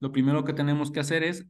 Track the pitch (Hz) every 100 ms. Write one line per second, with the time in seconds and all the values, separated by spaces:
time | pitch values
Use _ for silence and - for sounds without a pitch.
0 | 139 139 135 151 147 147 143 147 147 151
1 | 139 165 160 131